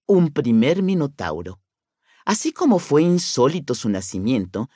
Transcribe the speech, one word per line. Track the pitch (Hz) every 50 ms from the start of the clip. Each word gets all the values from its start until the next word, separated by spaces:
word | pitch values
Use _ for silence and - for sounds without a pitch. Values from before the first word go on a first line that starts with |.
| _
un | - 196 180 170 151
primer | 143 151 143 123 117 113 117 143 175 196 190
minotauro. | 185 190 170 147 139 - - 92 82 76 82 85 90 92 - _ _ _ _ _ _ _ _ _ _ _ _ _
Así | - 214 - - 320
como | - - 359 277 208 175
fue | - - 143 151
insólito | 165 175 180 175 175 - - 127 123 143 170 180 139 - 123
su | - - 107
nacimiento, | 101 95 95 - - 92 95 117 131 107 95 92 - 98 120 - _